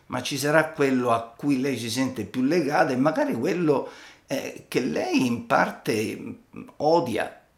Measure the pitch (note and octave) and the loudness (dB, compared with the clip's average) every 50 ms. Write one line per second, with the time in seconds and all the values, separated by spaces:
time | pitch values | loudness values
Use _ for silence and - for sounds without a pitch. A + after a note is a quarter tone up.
0 | _ - - B2+ B2+ - D3+ C3 C3+ D3 D3+ D#3+ D#3 D#3 - - C#3 C3+ C3 B2+ | _ -8 -8 -6 -6 -4 -4 -2 0 2 4 4 2 2 0 0 2 2 2 2
1 | B2 A#2+ A2+ A2+ - - - - - C#3+ C#3+ B2+ C3 C#3+ C3 A2+ A2+ A2+ G#2+ C3 | 2 2 2 2 0 -4 -10 -4 0 0 2 2 2 0 -2 -2 -4 -4 -2 -2
2 | C3 B2 - A2+ G2+ F#2 - B2+ B2+ C#3 E3 F3+ D3+ C3+ D3 F3 - C#3+ B2+ B2 | -2 -2 -2 -4 -8 -6 -2 0 0 2 2 2 2 2 2 2 2 2 2 2
3 | C3+ D#3 G#3 C#4 D4+ C#4+ G#3 A2 B2 F3 E3 F3+ F3 D3+ C#3 B2 - - - - | 2 2 2 2 0 -2 -2 -2 -2 0 0 2 2 2 2 2 0 -4 -10 -18
4 | - - - - _ - C3 C3 - B2 - - - - - D3 B2+ - - - | -20 -20 -20 -20 _ -8 -6 -6 -6 -8 -10 -14 -10 -6 -2 -2 -2 -2 -2 -2
5 | E4 F#4 F4+ - C3 A#2+ A#2+ A2 - - C3+ D#3+ F#3+ - - - - D3+ A#2+ G#2+ | -2 0 2 2 2 2 0 -2 -2 2 2 2 2 2 -2 -6 -4 -2 -2 -2
6 | A2 G2+ - - - - A2 - _ _ - - - - - - C#3 D3+ E3 F3 | -2 -4 -6 -8 -10 -12 -14 -14 _ _ -18 -18 -18 -14 -8 -2 2 2 4 4
7 | D#3 B2 F#2+ E2+ D#2 - - - _ _ _ | 2 0 -2 -4 -4 -6 -8 -14 _ _ _